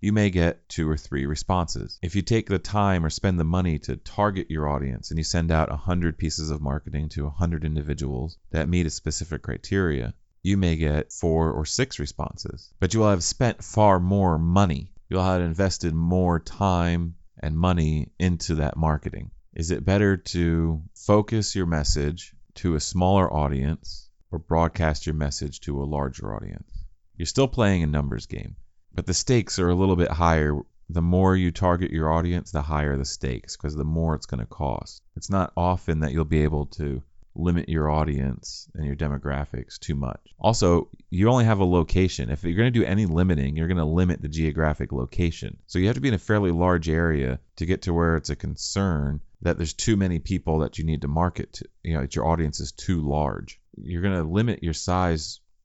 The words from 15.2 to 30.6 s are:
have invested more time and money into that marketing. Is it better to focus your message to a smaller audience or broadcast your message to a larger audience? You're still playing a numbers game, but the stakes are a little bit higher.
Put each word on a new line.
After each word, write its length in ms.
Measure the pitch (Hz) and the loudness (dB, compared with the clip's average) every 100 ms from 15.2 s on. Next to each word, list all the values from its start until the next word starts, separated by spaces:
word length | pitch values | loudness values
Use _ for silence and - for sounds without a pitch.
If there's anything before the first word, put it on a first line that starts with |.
have 180 | 92 92 | 2 2
invested 500 | 85 80 95 - 87 | 0 0 0 0 -2
more 460 | 80 82 90 90 85 | 0 2 2 4 2
time 800 | - - 98 87 85 87 85 85 - - | -2 -2 0 2 2 0 -2 -8 -18 -8
and 200 | 76 78 | -4 0
money 540 | 90 87 78 78 - - | 2 4 2 0 -4 -2
into 360 | 90 85 - | 0 0 -2
that 220 | 78 73 - | -2 -2 0
marketing. 540 | 80 76 - - - - - | 0 0 -4 -10 -14 -18 -14
Is 180 | - 80 | -8 -4
it 140 | 90 | -2
better 320 | 85 101 104 92 | 2 4 4 2
to 640 | - 87 85 82 82 80 82 | -2 0 2 2 2 -2 -6
focus 600 | - - 104 104 110 101 | -6 2 2 4 0 -2
your 120 | 98 87 | -2 0
message 680 | 80 76 76 73 85 - - - | 0 2 2 0 -4 -10 -20 -20
to 220 | - 87 78 | -4 -2 0
a 40 | |
smaller 500 | - 90 90 98 90 | -2 0 4 4 4
audience 760 | 78 73 69 69 - - - - _ - | 2 0 0 -2 -4 -8 -16 -18 _ -10
or 80 | 85 | -10
broadcast 680 | - 82 82 - 80 73 80 | 0 2 2 0 -2 -2 -4
your 100 | 78 | -4
message 440 | 71 - 76 - | -4 -4 -8 -10
to 200 | - 69 | -8 -6
a 20 | |
larger 500 | 71 73 67 65 50 | -4 -2 -4 -6 -10
audience? 500 | 53 50 50 - - - - _ - | -8 -10 -12 -12 -12 -12 -16 _ -10
You're 100 | 85 | -4
still 220 | - 135 | 0 2
playing 340 | - 104 92 | 2 2 4
a 60 | 78 | 2
numbers 380 | 73 71 55 - | 0 -2 -6 -8
game, 300 | - - - - _ _ | -12 -12 -14 -20 _ _
but 120 | - - | -6 -2
the 80 | |
stakes 440 | 90 - 123 92 - | -2 2 2 2 0
are 100 | 87 | 2
a 60 | |
little 220 | 87 95 87 | 4 4 4
bit 140 | 85 | 2
higher. 460 | 80 85 80 76 73 | 2 4 4 2 0